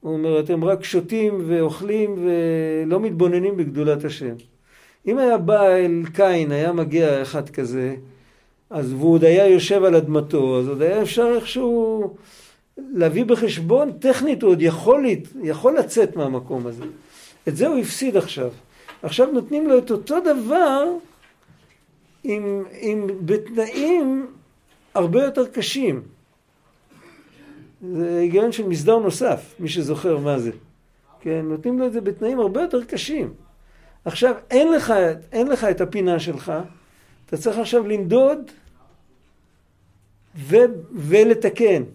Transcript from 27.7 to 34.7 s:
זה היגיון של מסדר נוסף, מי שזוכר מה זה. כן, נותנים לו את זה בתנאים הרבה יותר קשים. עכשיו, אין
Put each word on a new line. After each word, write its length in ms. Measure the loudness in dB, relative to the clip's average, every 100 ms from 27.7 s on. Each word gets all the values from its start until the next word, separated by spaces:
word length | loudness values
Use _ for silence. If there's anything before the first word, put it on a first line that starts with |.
| _ -12
זה 260 | -6 -4 0
היגיון 320 | 2 2 2
של 160 | -2 -4
מסדר 300 | -2 2 2
נוסף, 560 | 2 -2 -2 -2 -6 _
מי 100 | -8
שזוכר 500 | -4 -4 -4 -2 -2
מה 200 | 0 -2
זה. 120 | -4 -8 _ _ _ _ _ _
כן, 260 | -6 -6 -4
נותנים 300 | -6 -4 -2
לו 80 | -2
את 60 |
זה 80 | -2
בתנאים 400 | -6 -4 -4 -2
הרבה 200 | -2 -2
יותר 240 | -2 -4
קשים. 480 | -4 -10 -8 -6 -8 -10 _ _ _ _ _ _
עכשיו, 300 | -10 0 0 0 0
אין 220 | 2 4